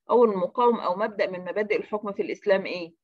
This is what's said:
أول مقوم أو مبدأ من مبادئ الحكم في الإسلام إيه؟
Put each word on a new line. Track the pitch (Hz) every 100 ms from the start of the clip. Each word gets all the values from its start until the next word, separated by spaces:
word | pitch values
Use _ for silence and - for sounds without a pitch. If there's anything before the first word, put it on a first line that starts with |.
| -
أول | 220 233 190
مقوم | 175 - 240 226
أو | - 180
مبدأ | 220 202 202
من | 180
مبادئ | 180 180 214 185
الحكم | - 214 214
في | 196
الإسلام | 170 180 202 196 185
إيه؟ | 175 170 _